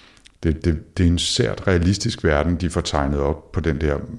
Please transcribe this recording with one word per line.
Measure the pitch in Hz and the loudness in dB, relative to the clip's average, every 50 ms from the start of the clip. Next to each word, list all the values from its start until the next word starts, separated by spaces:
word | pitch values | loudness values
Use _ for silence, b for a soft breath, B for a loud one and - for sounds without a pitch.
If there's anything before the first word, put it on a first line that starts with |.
| B B B B B B B - - | B B B B B B B -4 -2
det, | 82 76 - - | -2 -2 0 0
det, | 87 78 78 - - - - | 0 0 0 -4 -10 -2 2
det | 90 | 4
er | 85 | 4
en | 87 82 | 4 2
sært | - - - - 120 110 - - - | 0 -2 0 0 0 -2 -2 -4 0
realistisk | 98 92 85 85 90 98 95 - 117 - - - | 2 2 4 4 2 2 2 -2 -6 -6 0 0
verden, | 85 73 73 76 87 87 | 2 2 2 2 0 0
de | 80 90 82 | 0 -2 -2
får | 78 87 | -2 -2
tegnet | 80 - - 76 71 69 71 71 | -4 -2 -2 0 0 0 0 0
op | 69 71 78 73 - - - | 0 0 -2 -4 -6 -6 -6
på | 90 | -4
den | 78 82 73 69 | -2 -2 -2 0
der | 80 73 71 69 - - - | 0 -2 -2 -2 -6 -10 -12